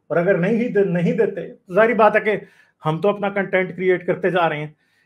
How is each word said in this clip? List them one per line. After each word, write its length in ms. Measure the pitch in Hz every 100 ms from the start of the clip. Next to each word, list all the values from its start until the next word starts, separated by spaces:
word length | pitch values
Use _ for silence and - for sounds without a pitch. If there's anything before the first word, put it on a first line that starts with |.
| -
और 80 | 151
अगर 200 | 175 185
नहीं 180 | 180 233
ही 100 | 240
दे-, 160 | 202 185
नहीं 260 | 175 170 -
देते 260 | 202 180
तो 320 | 139 - - 180
जाहिर 200 | 226 220
बात 200 | 214 208
है 60 |
कि 240 | 202 190 - _ _ _
हम 160 | 156 160
तो 80 | 202
अपना 200 | 202 196
कंटेंट 440 | 202 190 185 185 170
क्रिएट 300 | 185 180 175
करते 260 | 170 185
जा 160 | 180 165
रहे 120 | 147
हैं। 160 | 151 - _ _